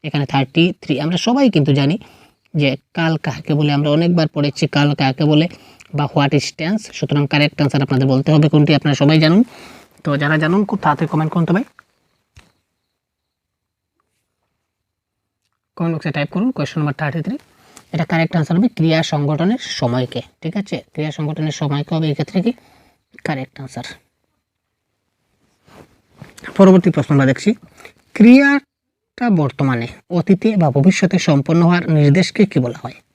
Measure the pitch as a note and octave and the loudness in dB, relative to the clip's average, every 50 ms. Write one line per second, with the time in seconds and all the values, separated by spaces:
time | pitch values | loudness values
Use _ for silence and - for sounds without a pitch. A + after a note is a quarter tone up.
0 | - D3+ - D3 C#3+ - - C#3 C3+ - - E3+ E3 F#3 - _ - - D3 B2+ | -10 -4 -4 -4 -4 -2 -2 -2 -2 0 2 2 2 2 0 _ -6 -4 -4 -2
1 | D3+ D#3+ F3+ E3+ - A3+ B3 C#4 C#4 A#3+ F#3+ D#3 C#3 D3 C3+ C#3+ C#3 C#3+ E3+ A3+ | -2 -2 -4 -2 -2 0 0 2 2 2 2 2 2 2 2 2 2 0 -2 -4
2 | - - - _ - _ _ _ _ _ - D#3 C#3+ C#3 B2+ - _ _ _ E3+ | -8 -16 -20 _ -20 _ _ _ _ _ -4 0 0 0 -2 -4 _ _ _ -4
3 | E3 D#3+ E3 D3+ - C#3 B2 D3+ - - D3+ D3 D3+ D3 C#3+ C#3+ D3 D3 D3+ D#3 | -2 -2 -2 -2 -4 -8 -8 -8 -4 -4 -2 0 0 0 0 0 0 0 0 0
4 | E3+ E3+ F3 E3 D#3 D#3 _ D#3 C#3+ C#3+ - - E3+ - - C#3+ C#3+ D3 C#3+ - | 2 0 0 0 0 -2 _ -4 -4 -4 -2 -4 -4 -2 0 0 0 0 0 0
5 | C#3+ C3+ B2+ - D#3+ D3 D3+ D3 D#3+ F3 - - - - - _ - _ - C#3+ | -2 -2 0 0 0 2 4 2 2 0 -4 -14 -20 -20 -20 _ -20 _ -6 -6
6 | D3 C#3+ - D#3 C#3 C#3 D3+ C#3+ - - _ - D#3 E3+ G#3 G#3+ - - - - | -6 -2 -2 -2 0 0 0 -2 -2 -4 _ -8 -6 -4 -4 -4 -6 -10 -10 -10
7 | D3+ - D#3 C#3+ C#3+ C3+ - D3 D3 C#3+ - - D3 C3+ - C#3+ C#3 - C#3 B2+ | -6 -2 0 -2 0 0 0 0 0 0 0 -2 -2 0 0 -2 -2 0 0 0
8 | C3+ C3+ C3 C3 C#3 - D#3 D3+ D#3 D3 - D3+ D3 D3 D3+ C#3+ - D3+ C#3 - | 2 2 0 0 2 2 2 4 4 4 2 2 2 2 2 0 2 -2 0 2
9 | C#3 C#3+ D#3+ D#3+ D#3 D#3 E3+ G#3 B3 - - - - - - - - _ _ _ | 2 2 4 4 4 4 4 2 2 0 -4 -20 -20 -20 -20 -20 -20 _ _ _
10 | - D#3+ C#3+ C#3 D3 C#3+ D#3+ D3+ D#3 D#3 F3 G3+ G#3 G3+ G#3+ G3 - D#3 D3 - | -6 -4 -4 -2 -2 0 0 0 0 0 0 0 0 -2 -4 -2 -2 -2 -2 -2
11 | E3 D3 - D3+ D#3 D#3 - F3 E3 D#3 E3+ G3+ C#4 _ _ _ _ _ _ _ | -4 -2 -2 -2 -2 -2 -2 -2 0 0 0 -2 -2 _ _ _ _ _ _ _
12 | _ _ _ _ _ _ _ - _ _ _ _ _ _ _ _ _ _ _ _ | _ _ _ _ _ _ _ -20 _ _ _ _ _ _ _ _ _ _ _ _
13 | _ _ _ _ _ _ _ _ _ _ _ _ _ _ _ _ _ _ _ _ | _ _ _ _ _ _ _ _ _ _ _ _ _ _ _ _ _ _ _ _
14 | _ _ _ _ _ _ _ _ _ _ _ _ _ _ _ _ _ _ _ _ | _ _ _ _ _ _ _ _ _ _ _ _ _ _ _ _ _ _ _ _
15 | _ _ _ _ _ _ _ _ _ _ _ _ _ _ _ - E3+ E3+ E3 D#3 | _ _ _ _ _ _ _ _ _ _ _ _ _ _ _ -6 -4 -4 -4 -4
16 | - E3 - D3+ D3 - - F#3 A3 B3+ - - C#3+ - - D#3+ D3+ D3 C#3 - | -6 -6 -4 -4 -6 -4 -4 -2 -2 -2 -2 -4 -8 -6 -4 -4 -4 -4 -4 -4
17 | D#3 D3 C3+ E3 D3+ - B3 D4+ _ _ _ _ _ _ _ - _ _ - E3 | -6 -6 -6 -6 -6 -8 -10 -10 _ _ _ _ _ _ _ -20 _ _ -6 -6
18 | D#3+ - E3 D#3+ E3 - - E3 D3+ - E3 F3 A3+ A#3+ - - D#3+ E3 D#3+ D#3+ | -4 -2 -2 -2 -2 0 -2 -2 -2 0 0 0 0 0 0 0 0 2 2 0
19 | D#3+ - D#3 D3 C#3+ D3 D3+ C#3+ E3 F#3+ A#3+ C4 - - - - - A#2+ A#2+ B2+ | 0 -2 -4 -2 -2 -2 -2 -2 0 -2 -2 -4 -6 -10 -6 -4 -2 -2 -2 -2
20 | B2+ - - A#2+ - - _ _ - D#3+ - G#3+ G3 - - - - _ _ D3+ | -4 -4 -8 -12 -12 -12 _ _ -10 -8 -8 -8 -8 -8 -10 -10 -10 _ _ -8
21 | D3+ D#3 C#3+ - D3+ D3 D#3 - D#3 D#3 C#3+ - D3+ C#3 C#3 C#3+ D3 - F3 D#3 | -8 -6 -6 -6 -6 -6 -4 -4 -6 -6 -4 -4 -4 -4 -4 -4 -4 -4 -4 -2
22 | D#3+ D#3 C#3+ - D3 - - F#3 F3 A#3 B3 - _ _ _ _ _ _ _ _ | -2 -2 -2 -4 -6 -4 -4 -2 -2 -2 -4 -6 _ _ _ _ _ _ _ _
23 | _ _ _ - _ - D3+ C3+ C3 _ _ - C3+ C3 - A#2+ - - - _ | _ _ _ -12 _ -8 -6 -6 -8 _ _ -18 -16 -14 -14 -14 -14 -14 -18 _
24 | _ _ _ _ _ _ _ _ _ _ _ _ _ _ _ _ _ _ _ _ | _ _ _ _ _ _ _ _ _ _ _ _ _ _ _ _ _ _ _ _
25 | _ _ _ _ _ _ _ _ _ _ _ _ _ _ - - - _ _ _ | _ _ _ _ _ _ _ _ _ _ _ _ _ _ -20 -20 -20 _ _ _
26 | _ _ _ _ - - _ - - - - - G3 F#3+ F#3+ F#3 F3 F#3+ - D3+ | _ _ _ _ -20 -20 _ -20 -20 -8 4 6 6 8 8 6 4 2 -2 -2
27 | C#3 - D3+ C#3 C3+ C3 C3 - - G#3 G#3+ - - - _ _ - - _ _ | -2 0 2 2 2 2 0 0 0 -2 -2 -2 -10 -20 _ _ -20 -20 _ _
28 | _ _ _ - G#3 A#3 B3 C4+ C#4+ C#4+ C#4+ C#4 _ _ _ _ _ _ _ _ | _ _ _ 6 8 10 10 8 8 4 2 0 _ _ _ _ _ _ _ _
29 | _ _ _ - B3 A#3+ G3 E3 D3 C3 - - C#3+ C3+ B2+ A#2 A#2 A#2+ - - | _ _ _ -4 0 0 2 2 0 -2 -2 -2 -2 0 0 -2 -4 -8 -12 -18
30 | _ _ F3+ F3 - - G3 F#3 - A3 G#3+ G3 E3 C#3+ B2+ C#3+ C#3 F#3+ - - | _ _ -4 -2 2 2 2 2 2 0 2 2 0 2 2 2 0 0 -2 -2
31 | - F#3 - F3 - - D3 C#3 C3+ - D#3+ E3+ E3+ E3+ F3 F3 - - D#3+ D3+ | -2 0 0 -2 0 2 0 0 2 2 2 4 4 4 2 2 0 0 2 2
32 | D3 C#3+ C#3 F#3 F3+ - - - G3+ G3+ - C#3 B2+ A#2+ A#2 - - A#2+ - - | 4 4 4 2 2 0 0 0 0 2 2 -2 -2 -2 -6 -10 -14 -16 -18 -18
33 | _ _ | _ _